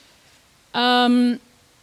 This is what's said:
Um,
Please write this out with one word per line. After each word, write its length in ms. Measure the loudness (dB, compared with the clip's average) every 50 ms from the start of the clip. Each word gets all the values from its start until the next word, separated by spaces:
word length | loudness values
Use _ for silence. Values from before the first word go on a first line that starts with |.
| _ _ _ _ _ _ _ _ _ _ _ _ _ _
Um, 680 | -6 -4 -2 0 2 2 2 2 2 2 0 0 -2 -6 -10 _ _ _ _ _ _ _